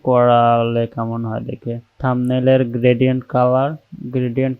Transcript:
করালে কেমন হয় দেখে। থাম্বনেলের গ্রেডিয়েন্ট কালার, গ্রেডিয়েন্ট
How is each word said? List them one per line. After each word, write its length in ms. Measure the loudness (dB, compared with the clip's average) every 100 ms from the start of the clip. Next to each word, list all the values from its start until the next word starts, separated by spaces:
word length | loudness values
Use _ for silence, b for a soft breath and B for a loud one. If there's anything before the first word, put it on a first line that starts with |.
| 0
করালে 760 | 4 4 4 4 2 2 0 -2 -4
কেমন 260 | -6 -4 -6
হয় 140 | -6 -8
দেখে। 240 | -10 -8 -10 -12 -6
থাম্বনেলের 600 | -2 -2 0 0 2 2 2 0
গ্রেডিয়েন্ট 480 | 2 2 2 0 -2
কালার, 360 | 0 2 2 -2 -6 _ -16 -8
গ্রেডিয়েন্ট 440 | -4 -4 -2 -4